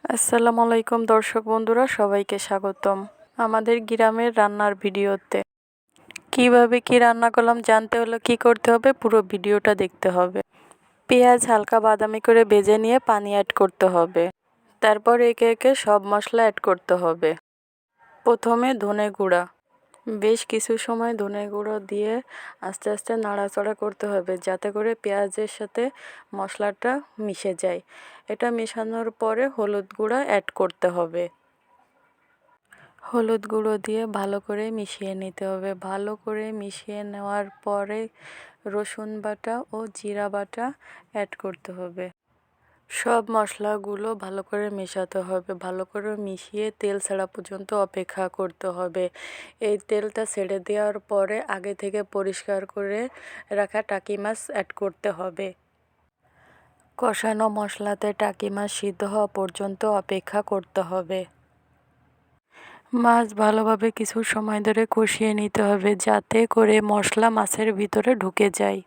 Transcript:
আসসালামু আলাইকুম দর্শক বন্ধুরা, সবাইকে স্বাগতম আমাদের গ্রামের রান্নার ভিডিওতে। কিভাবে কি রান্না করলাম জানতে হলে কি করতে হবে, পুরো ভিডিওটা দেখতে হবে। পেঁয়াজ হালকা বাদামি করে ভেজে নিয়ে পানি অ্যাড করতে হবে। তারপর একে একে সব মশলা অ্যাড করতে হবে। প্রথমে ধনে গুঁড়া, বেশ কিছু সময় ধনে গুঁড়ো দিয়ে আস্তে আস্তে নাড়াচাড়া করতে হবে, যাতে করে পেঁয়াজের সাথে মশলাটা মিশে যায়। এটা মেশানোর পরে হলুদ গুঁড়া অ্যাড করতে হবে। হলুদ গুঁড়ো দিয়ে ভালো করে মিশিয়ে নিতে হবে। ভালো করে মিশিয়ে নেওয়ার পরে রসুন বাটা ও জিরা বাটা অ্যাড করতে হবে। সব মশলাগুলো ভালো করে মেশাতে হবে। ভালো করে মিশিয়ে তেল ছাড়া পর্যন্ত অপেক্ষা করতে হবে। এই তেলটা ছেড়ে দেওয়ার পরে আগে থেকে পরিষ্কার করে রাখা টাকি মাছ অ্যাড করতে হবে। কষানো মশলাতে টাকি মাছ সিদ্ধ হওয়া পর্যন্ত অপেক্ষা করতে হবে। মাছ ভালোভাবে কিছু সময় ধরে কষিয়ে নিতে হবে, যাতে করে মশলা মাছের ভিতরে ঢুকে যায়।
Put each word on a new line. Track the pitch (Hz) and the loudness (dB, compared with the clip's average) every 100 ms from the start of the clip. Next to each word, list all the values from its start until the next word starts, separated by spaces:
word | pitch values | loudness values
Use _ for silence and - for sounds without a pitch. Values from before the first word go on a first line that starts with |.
| - | -2
আসসালামু | 240 - 233 233 233 | -2 2 4 4 4
আলাইকুম | 233 226 220 233 | 2 2 2 -2
দর্শক | 226 220 214 226 | 4 2 2 -4
বন্ধুরা, | 220 220 220 226 262 | -2 -2 2 2 2
সবাইকে | - 202 202 202 202 | 2 2 2 0 -6
স্বাগতম | - 196 196 190 196 196 202 _ - - | -2 -2 -2 -2 -2 -2 -6 _ -16 -4
আমাদের | 226 220 220 233 | 0 0 2 0
গ্রামের | 220 226 220 226 240 226 | 0 4 4 4 0 4
রান্নার | 208 208 208 | 2 2 0
ভিডিওতে। | 196 202 196 196 196 _ 202 - _ _ _ _ _ _ - _ | 0 -4 0 0 -2 _ -4 -4 _ _ _ _ _ _ -20 _
কিভাবে | - 247 240 240 240 | 2 6 8 6 4
কি | - 247 | 4 6
রান্না | 233 233 233 | 6 6 4
করলাম | 226 233 233 | 4 4 2
জানতে | 226 220 214 233 | 4 4 4 -2
হলে | 226 226 | 0 -2
কি | - 233 | 0 4
করতে | 240 226 - | 4 4 4
হবে, | 233 269 | 6 4
পুরো | 269 226 220 | 4 4 4
ভিডিওটা | 190 202 196 208 214 | 2 -4 2 2 2
দেখতে | 202 190 _ 185 | 0 -2 _ 0
হবে। | 180 180 190 - _ _ _ _ _ - | 2 0 -2 -8 _ _ _ _ _ 4
পেঁয়াজ | 247 247 247 240 | 8 8 6 6
হালকা | 220 208 226 | 2 4 4
বাদামি | 220 208 214 220 | 4 4 0 0
করে | - 226 | 6 8
ভেজে | 220 208 196 214 | 8 6 6 4
নিয়ে | 226 254 | 6 4
পানি | - 214 202 | 4 0 2
অ্যাড | 202 196 | 0 0
করতে | - 190 _ 185 | 2 2 _ 4
হবে। | 175 170 175 175 - _ _ _ _ | 4 2 2 0 -4 _ _ _ _
তারপর | 220 208 226 240 | 4 4 4 4
একে | 240 226 233 | 4 4 2
একে | 226 254 | 4 4
সব | 269 214 208 196 | 4 4 2 4
মশলা | 208 - 233 | -2 0 2
অ্যাড | 220 - | 2 2
করতে | - 180 - | 0 0 2
হবে। | 180 175 165 160 156 _ _ _ _ _ _ _ _ 247 | 0 2 0 0 -2 _ _ _ _ _ _ _ _ 2
প্রথমে | 226 233 233 254 | 2 2 2 2
ধনে | 247 202 208 208 | 0 -2 0 -2
গুঁড়া, | 202 190 175 180 _ _ _ _ _ - | 0 2 2 0 _ _ _ _ _ -10
বেশ | 214 214 226 - | -2 0 0 0
কিছু | 220 - 226 | -4 -2 -4
সময় | - 226 233 | -2 -2 -2
ধনে | 226 202 202 208 | -2 -4 -6 -6
গুঁড়ো | 208 208 214 | -6 -4 -6
দিয়ে | 196 202 208 233 - - - - | -6 -4 -2 -4 -8 -18 -18 -12
আস্তে | 190 196 208 | -12 -6 -6
আস্তে | 208 - 226 | -4 -4 -4
নাড়াচাড়া | 214 202 202 208 202 | -2 -4 -4 -2 -4
করতে | 208 208 214 208 | -4 -6 -6 -2
হবে, | 202 180 185 | -2 -2 -6
যাতে | 190 185 208 | -4 -4 -4
করে | 208 214 | -2 -4
পেঁয়াজের | 226 208 196 202 202 214 - | -4 -2 -2 -2 -4 -8 -8
সাথে | 208 - 254 - - - _ | -8 -4 -4 -6 -20 -20 _
মশলাটা | 202 190 - 208 196 240 269 285 - | -10 -8 -4 -4 -2 -4 -4 -6 -10
মিশে | 208 185 196 | -8 -6 -6
যায়। | 175 185 175 _ - - - - | -2 -4 -4 _ -20 -20 -20 -12
এটা | 220 240 | -4 -2
মেশানোর | 233 226 226 220 226 226 | -2 -6 -6 -6 -4 -6
পরে | - 220 220 269 | -2 -2 0 -2
হলুদ | 269 208 202 196 - | -2 -2 -2 -6 -6
গুঁড়া | 214 247 | -2 -2
অ্যাড | 277 208 - | 0 -2 -4
করতে | - 185 - 180 | -2 -4 0 0
হবে। | 175 170 170 175 _ _ _ _ _ _ _ _ _ _ _ _ _ _ - - _ | 0 -2 -4 -6 _ _ _ _ _ _ _ _ _ _ _ _ _ _ -20 -20 _
হলুদ | - 240 220 226 214 | -4 -2 0 -2 -2
গুঁড়ো | 220 214 214 | -2 -2 -2
দিয়ে | 214 220 226 | -4 -4 -4
ভালো | 208 196 202 | -6 -4 -6
করে | - 208 220 | -6 -6 -6
মিশিয়ে | 226 202 - 190 | -6 -10 -10 -10
নিতে | 190 190 180 190 | -8 -10 -8 -6
হবে। | 190 196 | -6 -6
ভালো | 185 190 196 202 214 | -8 -8 -6 -6 -8
করে | 226 214 220 | -8 -8 -8
মিশিয়ে | 214 202 - - 208 | -10 -12 -14 -14 -12
নেওয়ার | 208 202 202 202 196 _ | -12 -10 -6 -6 -6 _
পরে | 208 202 202 214 220 _ - - - _ 214 | -4 -4 -4 -6 -8 _ -20 -20 -20 _ -8
রসুন | 202 208 - 214 214 | -6 -6 -10 -10 -8
বাটা | 214 208 - 233 262 | -8 -8 -6 -8 -8
ও | 220 226 | -10 -12
জিরা | - 208 202 202 | -10 -8 -6 -4
বাটা | 202 202 - 247 285 - - _ | -6 -8 -6 -8 -8 -20 -20 _
অ্যাড | 220 202 - | -8 -8 -8
করতে | 196 185 - | -12 -12 -16
হবে। | 180 180 175 185 _ _ _ _ _ _ _ _ | -12 -12 -10 -14 _ _ _ _ _ _ _ _
সব | - 233 233 214 | -6 0 0 2
মশলাগুলো | 226 208 - 208 214 202 202 214 | -2 -2 -4 -4 -4 -6 -8 -8
ভালো | 214 190 196 | -8 -8 -10
করে | 185 208 208 | -8 -6 -6
মেশাতে | 202 185 196 180 190 | -8 -8 -6 -4 -6
হবে। | 180 185 180 | -4 -6 -6
ভালো | 180 185 185 | -10 -8 -8
করে | 190 208 208 214 | -8 -8 -8 -8
মিশিয়ে | 202 185 - 208 214 214 | -8 -10 -10 -8 -8 _
তেল | 202 202 | -4 -4
ছাড়া | - 196 185 | -4 -4 -6
পর্যন্ত | - 180 190 196 | -10 -14 -14 -4
অপেক্ষা | 208 190 - 180 - 185 | -2 -2 -4 -8 -6 -6
করতে | - 185 - 190 | -4 -8 -6 -8
হবে। | 175 180 175 180 - - - - _ | -6 -6 -4 -4 -6 -18 -18 -20 _
এই | 220 208 | -2 -2
তেলটা | - 208 214 220 | -2 -4 -2 -6
ছেড়ে | 220 - 190 196 | -6 -6 -4 -6
দেওয়ার | 175 208 208 208 | -4 -2 -2 -4
পরে | _ 202 196 214 - | _ -2 0 -4 -6
আগে | 196 190 | -6 -6
থেকে | 196 202 208 | -8 -6 -6
পরিষ্কার | 196 202 196 190 - 196 196 | -4 -4 -4 -6 -6 -6 -6
করে | 208 202 208 254 - - - - | -8 -6 -6 -6 -12 -20 -20 -6
রাখা | 202 196 214 | -4 -2 -4
টাকি | 214 196 - 208 | -4 -8 -6 -6
মাছ | 208 220 - | -6 -8 -8
অ্যাড | 233 190 | -8 -8
করতে | - 196 - 208 | -6 -8 -4 -6
হবে। | 170 185 175 196 180 _ _ _ _ _ _ _ _ _ _ _ _ _ - | -6 -8 -8 -12 -12 _ _ _ _ _ _ _ _ _ _ _ _ _ -4
কষানো | 240 208 220 214 220 | -4 -2 -4 -2 -2
মশলাতে | 208 208 - 208 202 208 | -2 -8 -6 -6 -4 -6
টাকি | 202 208 190 208 | -4 -6 -4 -8
মাছ | 196 202 | -6 -8
সিদ্ধ | - 202 180 | -6 -8 -6
হওয়া | 202 214 208 | -4 -2 -2
পর্যন্ত | 196 190 - 196 190 | -4 -8 -6 -8 -4
অপেক্ষা | 214 202 - 190 - 202 | -2 -2 -2 -8 -4 -6
করতে | - 196 175 - | -2 -6 -4 -6
হবে। | 170 185 170 190 185 _ _ _ _ _ _ _ _ _ _ _ _ - - - _ | -4 -6 -6 -8 -8 _ _ _ _ _ _ _ _ _ _ _ _ -20 -20 -20 _
মাছ | 247 240 233 226 | 2 4 4 2
ভালোভাবে | 208 214 220 214 214 220 | 2 2 4 2 2 0
কিছু | - 214 226 | -2 -6 -4
সময় | 220 220 214 208 | -4 -4 -4 -2
ধরে | 208 214 226 | 0 0 0
কষিয়ে | - 214 - 220 | 2 0 0 0
নিতে | 208 208 220 | 0 -2 0
হবে, | 202 202 196 196 | 2 2 2 0
যাতে | - 208 - 226 226 | 2 2 2 0 2
করে | - 214 214 | 4 6 4
মশলা | 214 208 196 220 226 | 2 0 0 2 2
মাছের | 220 202 - 220 | 2 -2 0 -2
ভিতরে | 196 208 214 240 | 0 -2 0 0
ঢুকে | 247 190 - 202 | 0 -2 0 0
যায়। | - 202 196 | 2 -2 -2